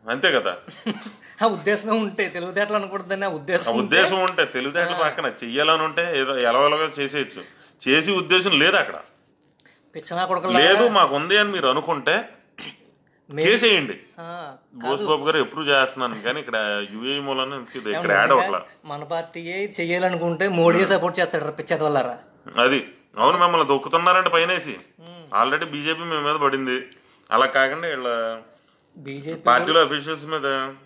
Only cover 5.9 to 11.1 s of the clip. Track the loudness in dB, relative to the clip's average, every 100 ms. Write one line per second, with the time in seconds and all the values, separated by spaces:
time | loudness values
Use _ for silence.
5.9 | -2 -2 0 0 2 2 4 4 2 -2
6.9 | -4 -4 -4 -6 -8 -18 _ -20 _ 2
7.9 | 2 4 -2 2 2 4 4 4 4 0
8.9 | -6 -16 _ _ _ _ _ _ _ _
9.9 | -18 -8 -4 -2 -2 2 4 6 6 6
10.9 | 6 4